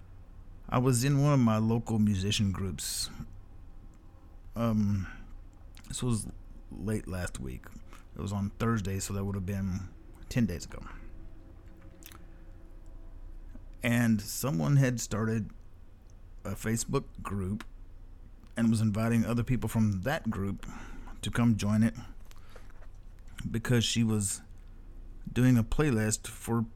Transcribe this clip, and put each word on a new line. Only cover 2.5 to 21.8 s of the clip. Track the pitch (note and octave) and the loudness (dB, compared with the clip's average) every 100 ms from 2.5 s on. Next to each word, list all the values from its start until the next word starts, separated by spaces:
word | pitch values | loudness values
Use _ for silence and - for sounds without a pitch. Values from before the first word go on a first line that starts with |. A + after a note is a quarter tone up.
groups. | F2+ F#2+ C#2+ - - - - - - - - - - - - - - - - - - | 2 -2 -4 -4 -4 -4 -6 -10 -12 -16 -16 -16 -16 -16 -18 -18 -18 -18 -18 -10 -2
Um, | A#2 A2 G#2 G2+ F2+ - - - - - - - - | 2 4 4 2 -2 -8 -12 -14 -16 -18 -18 -16 -10
this | - | -2
was | C3 A2 G#2 - - - - | 0 0 0 -10 -14 -16 -12
late | - F#2+ A2 - | -8 -2 -2 -2
last | F2+ F2 - | -4 -4 -4
week. | C2 B1+ - - - - - - | -6 -8 -10 -14 -14 -16 -14 -8
It | |
was | G2 | -4
on | G2+ G2+ - | -2 -2 0
Thursday, | A#2 A2+ F#2+ G2 | 2 2 0 -2
so | - | -2
that | G2 | -2
would | G2 G2 | -2 -2
have | F#2 | -2
been | G2 G2 F2+ F2+ - - - - | -2 0 -2 -4 -12 -18 -16 -4
ten | C3+ G#2+ | 2 2
days | E2+ - | 0 -6
ago. | - - - - - - - - - - - - - - - - - - - - - - - - - - - - - - - | -10 -10 -12 -12 -12 -12 -14 -16 -18 -18 -16 -16 -16 -16 -16 -16 -16 -16 -16 -16 -16 -14 -14 -14 -14 -12 -12 -12 -12 -14 -4
And | A#2+ A#2+ A#2 A2 | 2 4 6 4
someone | G#2 - B2 E2 D#2+ C#3 | 2 -2 0 2 6 6
had | C3 B2 | 6 4
started | - G#2 A2+ A2+ G2+ - - - - - - - - - | 0 0 0 0 -2 -8 -16 -18 -18 -18 -20 -18 -16 -10
a | - | -8
Facebook | G2 A2 A2+ - C#3 C3+ - | -4 0 0 0 -2 -2 -8
group | - G2+ F#2 G#2+ - - - - - - - - - - | -6 -4 -2 -4 -6 -12 -14 -14 -16 -16 -16 -18 -10 2
and | A#2 | 4
was | A2 | 6
inviting | A2 G#2 A2+ A#2 G#2 | 4 4 4 4 4
other | A#2+ | 2
people | A#2 B2 G#2+ | 2 2 2
from | A#2 A2 G2 | 4 4 4
that | G2+ D#3 - | 0 0 0
group | F#2+ G2 - - - - - - - | -2 -2 -4 -8 -10 -10 -10 -10 -8
to | - | -2
come | - A#2+ G#2 | 4 6 6
join | G#2 G#2+ | 4 4